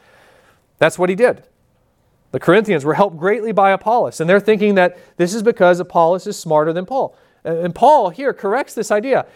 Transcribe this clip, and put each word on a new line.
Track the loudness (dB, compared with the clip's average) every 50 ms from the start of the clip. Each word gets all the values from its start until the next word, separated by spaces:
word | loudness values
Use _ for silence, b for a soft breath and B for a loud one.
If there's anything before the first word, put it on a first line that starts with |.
| b b b b b b b b b b b b b b _ _
That's | 0 0 0 0
what | -2 -2
he | 0
did. | 2 0 0 0 -2 _ _ _ _ _ _ _ _ _ _ _ _ _ _ _ _ _ _ -10
The | -4
Corinthians | 0 2 2 2 2 0 -2 -2 -2
were | -2 0
helped | 0 0 0 -2 -4
greatly | -2 -2 -2 -2 -4 -4 0
by | 2 2 2 2
Apollos, | 0 0 -2 0 0 0 -2 -4 -6
and | 0 2
they're | 2 2
thinking | 2 2 0 2 2 2 2
that | 2 2 2 0 B B B B -4
this | -2 -2 -2
is | -2 -2
because | -2 0 2 4 4 4 2
Apollos | -2 -4 0 0 2 2 0 -2 -4
is | -8 -12 -12
smarter | -6 0 0 2 2 0 -2
than | -4 -6
Paul. | -6 -4 -4 -4 -4 b b b b b b b
Uh, | -8 -6
and | -4 -4 -6 -2
Paul | 2 4 4 4 4 2 0
here | -4 -4 -6 -6 -6
corrects | -4 -4 -4 -2 -2 -4 -6 -6
this | -8 -4 -2
idea. | -2 -2 0 0 -2 -2 -2 b b